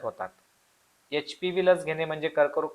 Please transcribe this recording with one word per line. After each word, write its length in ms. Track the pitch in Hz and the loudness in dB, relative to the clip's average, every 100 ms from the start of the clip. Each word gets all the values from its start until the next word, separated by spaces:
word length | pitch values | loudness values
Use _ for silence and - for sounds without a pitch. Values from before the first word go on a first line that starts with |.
होतात. 260 | 117 - 92 _ _ _ _ _ _ _ - | -4 -6 -10 _ _ _ _ _ _ _ -6
एचपीव्ही 540 | 147 151 - 180 180 185 | -6 -6 -6 -4 2 4
लस 180 | 175 | 4
घेणे 200 | 156 160 | 2 -4
म्हणजे 240 | 160 156 156 | -4 -2 -2
कर्करोग 420 | 156 143 - 151 | 2 2 2 -2